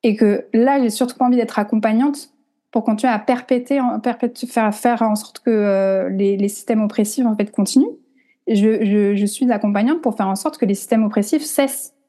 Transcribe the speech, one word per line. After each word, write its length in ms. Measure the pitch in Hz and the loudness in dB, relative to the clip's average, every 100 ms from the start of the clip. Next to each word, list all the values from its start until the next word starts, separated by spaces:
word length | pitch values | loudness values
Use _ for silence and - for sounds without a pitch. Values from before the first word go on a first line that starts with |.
Et 140 | 240 208 | 0 2
que 300 | 214 202 - | 2 2 0
là, 280 | 226 254 277 | 2 2 2
j'ai 80 | 240 | 0
surtout 260 | 208 247 - | 0 -4 0
pas 100 | 247 | 2
envie 100 | 247 | 2
d'être 240 | 226 - | 0 -4
accompagnante 680 | 202 220 220 220 285 285 - _ _ _ _ | -2 0 0 2 0 -2 -12 _ _ _ _
pour 120 | 226 | -4
continuer 280 | 220 214 262 | -2 0 0
à 60 | 214 | 0
perpéter, 600 | 214 247 - 247 247 277 | 0 -2 0 -2 0 -2
en, 180 | 247 220 | 0 -2
perpétu-, 480 | 240 240 240 - 247 | -4 -4 -6 -6 -6
faire, 260 | - 220 | 0 0
faire 300 | 208 240 226 | 0 -2 0
en 140 | 226 214 | 0 0
sorte 240 | - - | -4 -6
que, 100 | - | 0
euh, 580 | 220 208 196 196 190 185 | 2 2 2 2 0 -2
les, 280 | 190 196 196 | 0 0 2
les 120 | 202 | -2
systèmes 320 | 202 - 220 | -4 -2 0
oppressifs, 460 | 208 - 208 - 240 | 0 0 -2 0 -2
en 80 | |
fait, 160 | 208 208 | 0 -4
continuent. 460 | - 196 254 392 - _ _ _ _ - | -2 2 2 2 -2 _ _ _ _ -2
Je, 380 | 214 214 220 | 2 2 2
je, 320 | 214 208 202 202 | 2 2 2 2
je 100 | 202 | -2
suis 240 | - 247 | 0 0
accompagnante 500 | 214 214 202 226 330 | 0 0 0 0 0
pour 140 | 262 | -2
faire 140 | - 190 | -2 -4
en 80 | 190 | -2
sorte 200 | 311 302 | -6 -2
que 80 | |
les 120 | 202 196 | -2 -2
systèmes 260 | - 226 | 0 0
oppressifs 400 | 214 208 208 311 | 2 0 0 -2
cessent. 520 | 302 - 277 - - _ | -2 -2 -2 -4 -14 _